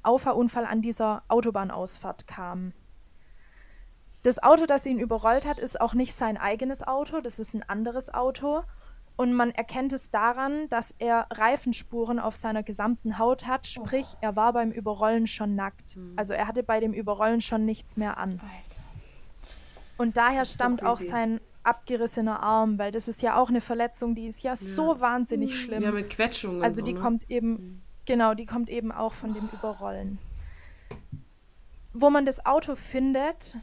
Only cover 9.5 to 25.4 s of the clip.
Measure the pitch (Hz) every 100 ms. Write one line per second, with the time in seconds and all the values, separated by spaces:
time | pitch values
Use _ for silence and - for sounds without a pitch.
9.5 | 233 233 254 269 262 - 214 233 247 269
10.5 | 294 311 233 - - 233 233 - 220 226
11.5 | 285 247 - - 233 226 233 220 - 220
12.5 | 220 214 202 214 233 220 196 233 254 240
13.5 | 269 - 247 220 269 262 - 214 202 233
14.5 | 240 226 220 208 202 214 226 220 - 208
15.5 | 196 196 - - 185 180 208 202 - 208
16.5 | 233 233 220 220 208 208 202 220 233 -
17.5 | 220 220 220 - 214 208 - 190 180 202
18.5 | 185 - - - - - - - - -
19.5 | - - - - - 233 233 240 269 247
20.5 | - 247 240 233 233 185 240 226 226 -
21.5 | - 233 240 - 233 233 240 220 214 208
22.5 | 220 220 202 202 220 233 214 233 247 247
23.5 | 240 - 233 233 - 240 226 226 - 254
24.5 | 254 196 247 320 262 247 247 240 -